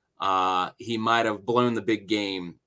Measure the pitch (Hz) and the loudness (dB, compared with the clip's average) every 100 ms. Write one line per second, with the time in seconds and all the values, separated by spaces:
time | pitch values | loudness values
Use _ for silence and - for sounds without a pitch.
0 | _ - 95 95 92 92 90 - 101 113 | _ -4 0 2 2 0 -2 -6 -6 -2
1 | 113 117 113 101 101 120 123 113 98 107 | 2 2 2 -2 0 2 2 0 -2 -2
2 | 98 107 101 95 87 - | 0 -2 -2 -4 -8 -12